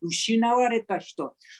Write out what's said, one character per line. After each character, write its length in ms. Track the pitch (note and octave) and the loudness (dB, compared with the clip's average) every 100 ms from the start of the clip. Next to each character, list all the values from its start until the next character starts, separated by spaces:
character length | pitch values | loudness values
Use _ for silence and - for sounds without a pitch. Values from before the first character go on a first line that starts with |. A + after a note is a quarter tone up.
失 520 | E3+ E3 - A3+ A#3 | -6 -4 0 2 4
わ 140 | B3 B3 | 4 2
れ 140 | A3+ | 0
た 160 | A3 F3+ | -2 -6
人、 360 | - - - - - | -6 -10 -10 -10 -20